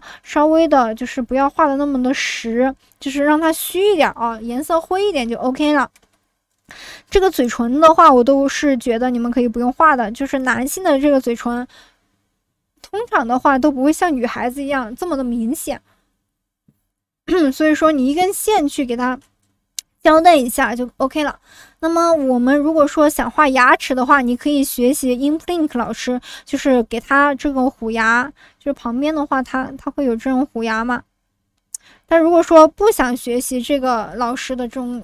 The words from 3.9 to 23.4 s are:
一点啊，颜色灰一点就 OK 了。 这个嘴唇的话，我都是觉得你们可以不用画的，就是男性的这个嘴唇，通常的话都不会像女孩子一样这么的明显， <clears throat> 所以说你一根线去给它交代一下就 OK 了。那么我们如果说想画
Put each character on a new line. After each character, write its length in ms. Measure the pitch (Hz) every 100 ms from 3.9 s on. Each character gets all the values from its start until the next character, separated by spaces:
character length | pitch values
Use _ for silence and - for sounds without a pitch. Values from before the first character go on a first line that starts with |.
一 40 | 359
点 140 | 233
啊， 280 | - 233 220
颜 200 | 233 240
色 160 | - 330
灰 280 | 339 370 415
一 40 |
点 160 | 311 233
就 120 | 233
OK 340 | 254 262 302
了。 180 | 294 247 _ _ _ _ _ _ _ _ - - - _
这 100 | 392
个 100 | 370
嘴 160 | 311 247
唇 320 | - 233 269
的 160 | 320
话， 160 | 330 320
我 140 | 254
都 240 | 240 277 277
是 260 | - 294 262
觉 200 | 254 226
得 120 | 254
你 80 | 247
们 120 | 240
可 120 | 247
以 40 | 240
不 140 | 233
用 100 | 247
画 240 | - 320
的， 160 | 262 214
就 160 | 240 277
是 140 | 269
男 260 | 254 226 262
性 160 | -
的 160 | 370 277
这 120 | 294
个 100 | 277
嘴 160 | 247 233
唇， 320 | 240 240 247 _ _ _ _ _ _ _ _ _ _ _
通 180 | - 403 480
常 220 | 381 233
的 100 | 254
话 200 | 302 269
都 120 | 294
不 140 | 269
会 80 | 277
像 200 | 311 359
女 120 | 262
孩 240 | 233 - 240
子 140 | 269
一 60 | 277
样 280 | 277 220 247
这 100 | 359
么 80 |
的 80 | 277
明 320 | 247 240 226
显， 260 | 311 - 262 _ _ _ _ _ _ _ _ _ _ _ _ _ _ -
<clears throat> 260 | 359 285
所 160 | 262 311
以 60 |
说 180 | 302 311
你 160 | 302 254
一 60 |
根 180 | 302 370
线 340 | 403 - 415 285
去 200 | - 254
给 100 | 240
它 240 | 254 262 _ _ _ _ _ - - _
交 160 | 330 311
代 120 | 339
一 140 | 311 247
下 260 | - 240
就 140 | 240 247 -
OK 260 | 269 311
了。 160 | 285 - _ - - -
那 80 | 320
么 240 | 330 339
我 240 | 330 262 247
们 180 | 247 294
如 160 | 294
果 140 | 320 294
说 240 | - 302
想 200 | - 233
画 160 | -